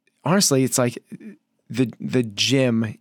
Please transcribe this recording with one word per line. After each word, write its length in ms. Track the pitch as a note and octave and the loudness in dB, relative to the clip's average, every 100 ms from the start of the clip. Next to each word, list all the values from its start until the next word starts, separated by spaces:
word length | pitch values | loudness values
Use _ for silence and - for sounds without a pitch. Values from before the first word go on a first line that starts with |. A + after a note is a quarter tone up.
| _ _ C#3 | _ _ 0
honestly, 380 | G3 - C3+ | 2 2 2
it's 140 | B2+ - | 2 2
like 200 | A#2+ - - - G#3+ - _ _ - | 0 -2 -14 -18 -18 -20 _ _ -10
the, 220 | A#2 B2 - | -4 -4 -4
the 240 | - B2+ | -4 -2
gym 760 | A2+ G2+ G#2+ C3+ B2+ A2+ A2 - | -2 -2 0 2 2 2 -2 -6